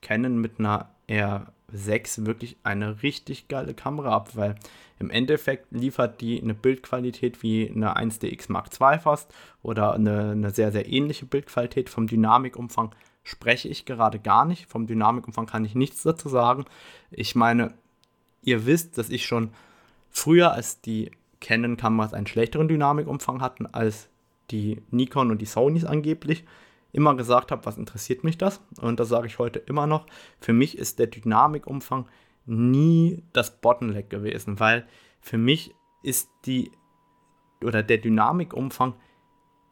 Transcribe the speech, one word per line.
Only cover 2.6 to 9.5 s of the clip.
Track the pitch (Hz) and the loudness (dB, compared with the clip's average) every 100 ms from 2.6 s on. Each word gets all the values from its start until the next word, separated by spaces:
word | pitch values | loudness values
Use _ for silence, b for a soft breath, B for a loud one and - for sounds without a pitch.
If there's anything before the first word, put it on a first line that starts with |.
eine | 104 101 104 107 | -4 -4 -4 -4
richtig | 139 - - 135 - | -4 -4 -10 -12 -8
geile | 135 139 | -8 -8
Kamera | - 135 147 135 | -8 -8 -6 0
ab, | 107 101 113 | -2 -2 -4
weil | 104 104 B B B B | -2 -4 B B B B
im | - | -4
Endeffekt | 110 131 151 - 135 - | -2 0 0 0 -6 -6
liefert | 120 131 - 120 - | -6 -4 0 -2 -2
die | 117 120 | -6 -4
eine | 113 | -4
Bildqualität | 107 131 131 - 127 123 - 123 - | 0 0 0 -2 -4 -4 -2 -4 -2
wie | 113 110 110 | -2 0 0
eine | 110 107 - | -2 -2 0
eins | 113 - | -4 -4
D | - | -8
X | - - | -8 -6
Mark | 92 - | -6 -6
zwei | - 135 156 | 4 4 4
fast | 156 147 - B B | 2 0 -2 B B